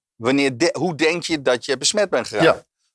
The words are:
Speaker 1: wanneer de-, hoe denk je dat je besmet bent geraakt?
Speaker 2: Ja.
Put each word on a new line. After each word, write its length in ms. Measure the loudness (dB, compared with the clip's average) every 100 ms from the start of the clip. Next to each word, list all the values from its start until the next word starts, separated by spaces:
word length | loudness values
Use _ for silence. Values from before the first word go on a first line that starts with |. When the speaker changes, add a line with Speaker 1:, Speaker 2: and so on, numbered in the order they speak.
| _ -6
Speaker 1:
wanneer 420 | 0 0 0 0
de-, 180 | -2 0
hoe 180 | -4 0
denk 280 | 0 0
je 180 | -4 -2
dat 240 | 0 0 -2
je 120 | -2
besmet 320 | -2 0 0
bent 180 | -2 -2
geraakt? 180 | 2 2
Speaker 2:
Ja. 200 | 2 -4 _ _